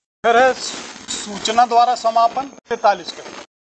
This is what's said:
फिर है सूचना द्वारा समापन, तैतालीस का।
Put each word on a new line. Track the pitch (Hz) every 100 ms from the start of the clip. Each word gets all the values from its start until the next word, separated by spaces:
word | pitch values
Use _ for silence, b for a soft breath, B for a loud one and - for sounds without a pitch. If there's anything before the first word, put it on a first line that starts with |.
| _ _
फिर | 226 233
है | 262
सूचना | 247 - - - - - - 208 196 - 226 240
द्वारा | 233 240 247
समापन, | 226 226 233 262 277 - -
तैतालीस | 233 214 190 160
का। | - - - - _